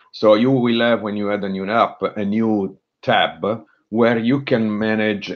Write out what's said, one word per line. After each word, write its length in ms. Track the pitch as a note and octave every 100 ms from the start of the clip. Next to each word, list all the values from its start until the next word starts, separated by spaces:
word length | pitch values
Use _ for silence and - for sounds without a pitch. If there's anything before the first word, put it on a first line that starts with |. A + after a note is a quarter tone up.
| _
So 220 | - A2
you 160 | G#2+ B2
will 300 | C3+ A#2+ A#2
have, 200 | A#2 A2+
when 160 | G#2+ G#2
you 160 | G2+
add 120 | G2+
a 40 | G2
new 200 | F#2+ F#2+
app, 320 | A2+ G2+ -
a 220 | F#2+ -
new 540 | G2+ G#2+ A2+ G#2+ F#2+ - _ _
tab 640 | - G#2+ D#2 - F#2+ A2+ - _ _
where 300 | G#2+ A#2 A#2
you 240 | A2+ C#3
can 360 | C#3 A#2+ A2 G#2
manage 540 | A2 A2 G#2+ G2+ -